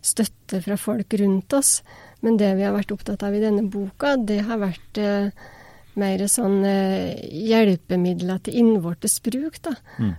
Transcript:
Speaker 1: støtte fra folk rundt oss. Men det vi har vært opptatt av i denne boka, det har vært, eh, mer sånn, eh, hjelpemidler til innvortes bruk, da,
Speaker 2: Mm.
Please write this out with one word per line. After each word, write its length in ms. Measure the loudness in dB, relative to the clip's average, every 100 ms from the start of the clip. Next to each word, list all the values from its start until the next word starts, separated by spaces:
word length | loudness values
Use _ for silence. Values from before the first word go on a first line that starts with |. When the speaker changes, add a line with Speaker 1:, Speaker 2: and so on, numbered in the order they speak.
Speaker 1:
støtte 640 | -6 -2 -2 -4 -8 -6
fra 140 | -4 -4
folk 320 | -2 -4 -2 0
rundt 320 | 2 0 0
oss. 300 | 0 2 -2 -6 -20 -20 -4
Men 140 | 0 2
det 140 | 2 2
vi 80 |
har 80 | 0
vært 220 | -2 -4 -8
opptatt 260 | -8 -6
av 140 | -4 0
i 60 |
denne 240 | 0 0 0
boka, 480 | -4 -8 -4 0 0
det 240 | 0 -2 -2
har 120 | -2
vært, 360 | -4 -6 -8 -4
eh, 320 | 0 0 -2 -6 -20 -20 -20 -20 -10 -4
mer 240 | -2 0 0
sånn, 300 | 0 2 2
eh, 560 | 2 2 2 0 -4 -8 -10 -6
hjelpemidler 1000 | 2 4 6 4 0 0 2 0 -2 -4
til 100 | -2
innvortes 640 | 4 6 4 0 -4 -4 -2
bruk, 400 | -2 -4 -6 -8
da, 140 | -8 -8 -10 -4
Speaker 2:
Mm. 180 | -2